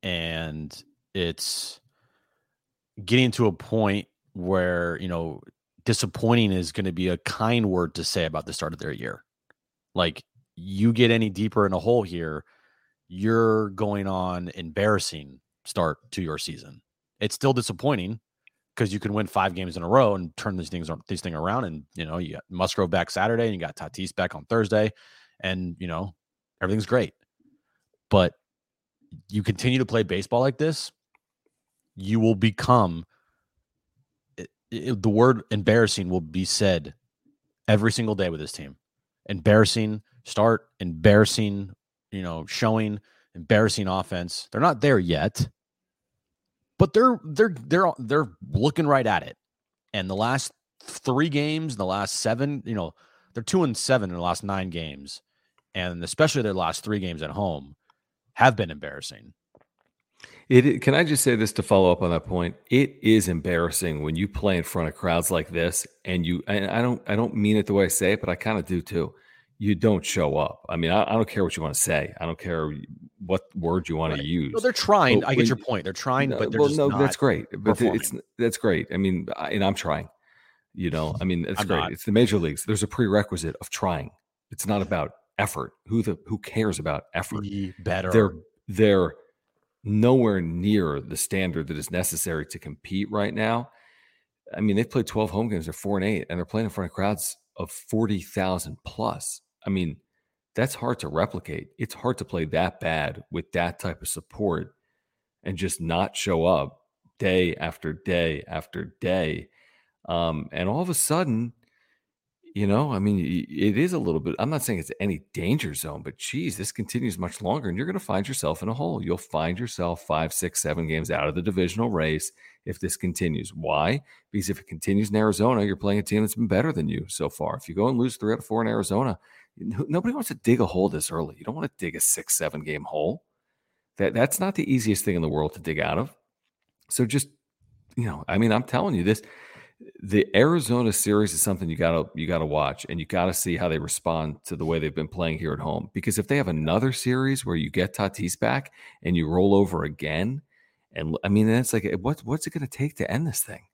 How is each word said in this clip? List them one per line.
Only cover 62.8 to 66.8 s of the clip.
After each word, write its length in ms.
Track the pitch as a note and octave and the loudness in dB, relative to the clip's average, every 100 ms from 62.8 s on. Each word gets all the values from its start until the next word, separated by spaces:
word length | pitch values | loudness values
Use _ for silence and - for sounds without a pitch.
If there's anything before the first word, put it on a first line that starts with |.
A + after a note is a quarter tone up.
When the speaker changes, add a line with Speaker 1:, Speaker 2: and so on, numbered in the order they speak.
| C#3 - | 2 0
Speaker 2:
is 260 | A2 A2 F2+ | 4 4 4
embarrassing 760 | E2+ E2 E2+ E2+ - F2+ D2+ | -2 0 0 0 -2 -4 -4
when 120 | D2+ D#2+ | -4 -2
you 120 | G2+ | -4
play 300 | - G2+ F2+ | -2 0 0
in 60 | |
front 240 | E2 F#2 D#2+ | -2 -4 -4
of 60 | |
crowds 380 | - F#2 E2+ E2 | -4 0 0 2
like 180 | F2 D#2+ | -2 -2
this, 380 | E2 E2+ - - _ - | -2 -2 -2 -8 _ -4
and 180 | F#2 | -2
you, 200 | E2+ F2 - | 0 -2 -2
and 240 | G2+ G2 | -2 -2
I 140 | A2+ | 0